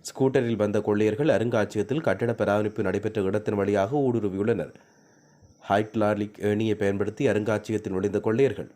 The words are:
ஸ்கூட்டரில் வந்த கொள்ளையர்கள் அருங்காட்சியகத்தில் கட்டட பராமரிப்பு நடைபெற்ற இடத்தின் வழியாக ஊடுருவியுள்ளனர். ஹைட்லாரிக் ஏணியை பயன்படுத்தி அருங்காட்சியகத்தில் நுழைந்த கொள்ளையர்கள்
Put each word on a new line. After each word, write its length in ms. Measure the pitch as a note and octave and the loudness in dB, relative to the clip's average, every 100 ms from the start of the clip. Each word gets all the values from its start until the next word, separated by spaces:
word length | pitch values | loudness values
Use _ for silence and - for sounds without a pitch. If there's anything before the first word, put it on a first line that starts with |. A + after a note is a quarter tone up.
| - | -14
ஸ்கூட்டரில் 520 | - C3 C3 A#2 G#2+ | 0 2 2 0 0
வந்த 160 | G#2 G#2 | 2 0
கொள்ளையர்கள் 520 | G#2 G#2 G#2+ G#2+ D3+ G2+ | 0 2 2 2 2 2
அருங்காட்சியகத்தில் 720 | A#2 A#2 G2+ G#2+ G2 D3 C3+ | 2 0 0 -2 -2 -2 0
கட்டட 240 | G2 A#2 A2+ | 0 -2 0
பராமரிப்பு 440 | G2+ G#2 G#2 A2 G2 | 0 2 0 -2 -2
நடைபெற்ற 340 | G2 G#2+ G#2+ | -2 -2 -2
இடத்தின் 360 | F#2+ G#2 - G2+ | 0 0 -2 0
வழியாக 380 | G2 G2+ G2+ D3 | 2 2 0 0
ஊடுருவியுள்ளனர். 760 | C3+ A#2 G#2 F#2+ G#2+ G#2+ D2 - _ _ _ _ _ _ - _ - | 0 0 -2 -2 0 -2 -4 -12 _ _ _ _ _ _ -20 _ 0
ஹைட்லாரிக் 720 | G2+ A2 A2+ G#2 G#2 G#2 - G#2 | 0 0 0 0 0 -4 -4 -2
ஏணியை 280 | G#2 A2 G#2 | 0 0 0
பயன்படுத்தி 420 | G2 G2 G2+ - C3+ | 0 0 -4 0 0
அருங்காட்சியகத்தில் 680 | G#2 G#2+ G#2+ - G#2+ G#2 F#2+ | 2 0 -2 -2 -4 -2 -2
நுழைந்த 240 | G2 G2 A2 | 0 0 0
கொள்ளையர்கள் 420 | A2+ C3+ G2+ D2 | 2 2 0 -10